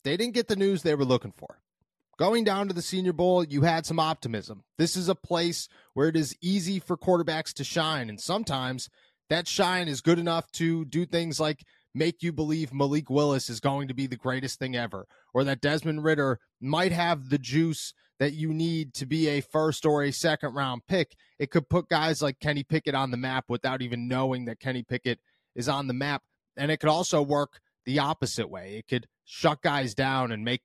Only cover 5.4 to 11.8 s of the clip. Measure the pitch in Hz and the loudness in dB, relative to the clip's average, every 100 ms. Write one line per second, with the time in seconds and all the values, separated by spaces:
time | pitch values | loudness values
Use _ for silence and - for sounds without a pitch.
5.4 | 170 165 - - _ 131 160 160 139 - | 0 -2 -8 -16 _ 0 2 2 0 -2
6.4 | 175 196 175 190 - 170 - 175 165 160 | 0 0 0 -4 -2 -2 2 2 2 -4
7.4 | - - 135 165 156 151 117 104 - 196 | -6 -8 -4 -2 0 -2 -6 -8 -4 -4
8.4 | 220 135 127 131 - _ _ _ - 160 | -2 -4 -4 -6 -10 _ _ _ -4 -2
9.4 | 165 - 180 180 165 131 165 170 170 165 | -2 0 2 2 -2 0 2 2 2 -2
10.4 | - - 165 165 147 151 175 170 165 147 | -4 -2 0 0 -2 -2 0 0 -2 0
11.4 | 156 151 _ _ | -2 -2 _ _